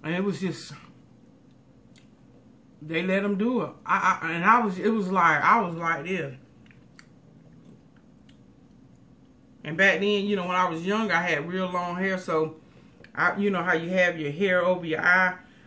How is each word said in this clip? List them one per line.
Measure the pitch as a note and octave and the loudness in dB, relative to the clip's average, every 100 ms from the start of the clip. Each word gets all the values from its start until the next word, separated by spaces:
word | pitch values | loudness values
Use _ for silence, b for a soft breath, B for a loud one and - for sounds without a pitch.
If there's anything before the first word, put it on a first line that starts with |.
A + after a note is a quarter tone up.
And | D3+ | -4
it | F3 | -4
was | G3+ E3 | -2 -2
just, | F#3 C#3+ - C#3+ - - - - - - - _ _ - - - - _ - - - - - - | -4 -6 -12 -18 -20 -20 -20 -20 -20 -20 -20 _ _ -20 -20 -20 -20 _ -20 -20 -20 -20 -20 -20
they | D3+ E3 | -6 -4
let | F#3 F#3+ | 0 0
him | G3+ G3 | 0 0
do | A3 B3 | 0 0
it. | D3+ - - | -4 -8 -2
I, | F#3 F3 F#3+ | 2 2 0
I, | E3 | -2
and | E3 | 0
I | F#3 A#3+ | 4 4
was, | A3 F#3 | 4 0
it | G#3+ | 0
was | A3+ F#3 | 0 0
like, | F#3+ E3+ D3+ | 2 4 4
I | D3 A3+ | 4 4
was | F#3 E3 | 2 -4
like | E3 D#3+ | -4 -4
this. | D#3+ F#3 C#3 C3 - - - - - - - - - - - - - - - - - - - - - - - - - - - - - - _ - | -4 -4 -6 -10 -20 -20 -20 -20 -20 -20 -20 -20 -20 -20 -20 -20 -20 -20 -20 -20 -20 -20 -20 -20 -20 -20 -20 -20 -20 -20 -20 -20 -20 -20 _ -16
And | D3+ D#3+ | -10 2
back | G3 F3+ | 4 4
then, | G3+ G#3 G3+ | 2 0 0
you | |
know, | G3+ F3+ | -2 -2
when | F3+ | 0
I | F3+ | 0
was | E3 | 0
young, | F3 G#3+ G#3+ | -2 -2 0
I | E3+ | 0
had | F3 D3+ D#3+ | 0 -2 -2
real | F#3 F3+ | -4 -4
long | F3+ F3 F3 | -4 -4 -4
hair, | F#3+ F#3 | -4 -4
so | F#3 D#3+ D#3 - B B B B B | -2 -2 -2 -6 B B B B B
I, | - E3+ G3 | -2 -2 0
you | G3+ | -2
know | F#3+ | 0
how | F3 | 0
you | E3 E3+ | -2 0
have | F#3 F3+ E3 | 2 2 0
your | D3 | -6
hair | D3 G3 F3+ | -2 0 2
over | F3 F3 | 2 0
your | E3+ D3+ | -2 0
eye? | F3 F#3 F#3 F3+ B B | 4 4 4 -2 B B